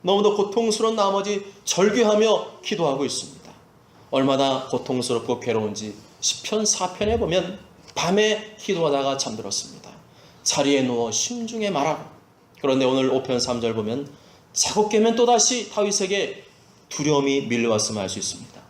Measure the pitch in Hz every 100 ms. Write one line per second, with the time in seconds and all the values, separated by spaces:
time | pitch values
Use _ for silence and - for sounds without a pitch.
0 | 180 202 208 208 202 240 226 214 220 220
1 | 196 196 196 202 - - - - 208 240
2 | 214 208 220 202 - - - 185 160 135
3 | 131 - - - - - - - _ -
4 | - 135 135 135 135 131 - 123 - 127
5 | 120 117 110 120 - 110 107 101 107 104
6 | - - - - - 214 208 196 180 -
7 | 214 233 180 180 175 202 - - - -
8 | 170 196 214 208 - - - 180 160 139
9 | 139 135 - 110 - - - - - -
10 | - - - - - - 139 139 127 120
11 | 117 104 - 240 226 233 208 160 151 151
12 | - - _ _ _ - 139 131 131 131
13 | 131 131 131 123 123 120 113 110 107 123
14 | 143 - - - _ - - 208 208 220
15 | 226 226 240 214 - 247 202 - 208 196
16 | 190 202 165 - - - _ - _ -
17 | 147 143 139 139 113 117 117 107 - 107
18 | 95 104 - - - -